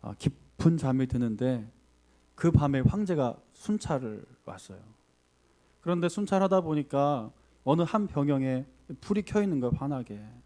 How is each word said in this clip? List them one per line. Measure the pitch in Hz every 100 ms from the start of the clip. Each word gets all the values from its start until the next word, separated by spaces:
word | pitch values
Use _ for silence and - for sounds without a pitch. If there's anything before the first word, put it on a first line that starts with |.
어, | - 101
깊은 | 147 - - - 165 165
잠이 | 135 131 131
드는데 | 123 120 107 127 123 110 - _ _ _ _ _ -
그 | 170
밤에 | 160 147 135
황제가 | 131 202 202 165 123 - _
순찰을 | - - 208 - 143 123 107 - - -
왔어요. | 92 - 92 98 110 _ _ _ _ _ _ _ _
그런데 | 170 180 170
순찰하다 | 175 202 196 190 190
보니까 | 165 151 143 139 143 139 110 - _ _
어느 | - 160
한 | 165 220 202
병영에 | 151 143 139 135 127 139 _ _ 135
불이 | - 208
켜 | 202 214
있는 | 202 147
걸 | 123 -
환하게. | 139 139 120 104 107 120